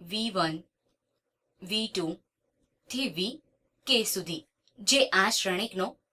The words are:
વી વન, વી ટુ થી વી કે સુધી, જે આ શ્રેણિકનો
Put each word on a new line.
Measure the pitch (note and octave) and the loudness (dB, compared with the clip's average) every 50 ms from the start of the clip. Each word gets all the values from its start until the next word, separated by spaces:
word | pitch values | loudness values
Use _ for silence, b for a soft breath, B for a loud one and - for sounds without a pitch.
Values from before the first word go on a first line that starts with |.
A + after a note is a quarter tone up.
વી | F3+ E3+ F#3+ G#3+ A3+ A3+ | -12 -6 -4 -2 -2 -2
વન, | F#3+ F#3+ E3 D#3+ D#3 E3 - _ _ _ _ _ _ _ _ _ _ _ _ _ _ _ _ _ _ - - | 0 0 0 0 0 -4 -8 _ _ _ _ _ _ _ _ _ _ _ _ _ _ _ _ _ _ -16 -8
વી | F3+ G3+ A3 A3 G#3+ | -4 -2 -2 -2 -2
ટુ | - G3 E3+ D#3+ E3+ - _ _ _ _ _ _ _ _ _ _ _ _ _ - | -2 -2 -4 -4 -4 -8 _ _ _ _ _ _ _ _ _ _ _ _ _ -8
થી | - B3 C4+ A#3 | -6 -4 -4 -4
વી | D#3 D#3+ F#3 A3 C4+ D#4 _ _ _ _ _ _ _ _ - | -2 -2 -4 -4 -4 -8 _ _ _ _ _ _ _ _ -2
કે | - C4 A#3 A3 | 2 2 2 2
સુધી, | - - F#3+ F3 E3+ F3 D#4 - _ _ _ _ _ _ - | 2 -2 -4 -4 -4 -6 -10 -10 _ _ _ _ _ _ -6
જે | G#3 - C4 C#4 C4 C4 | 0 4 4 6 4 4
આ | - F#3+ F#3+ G#3+ | 4 4 4 4
શ્રેણિકનો | A#3 - - G3 F#3 F3+ G#3+ A3+ - F#3 F#3 G3 - - _ _ | 2 2 0 0 0 0 -2 -2 -2 -2 -2 -2 -4 -8 _ _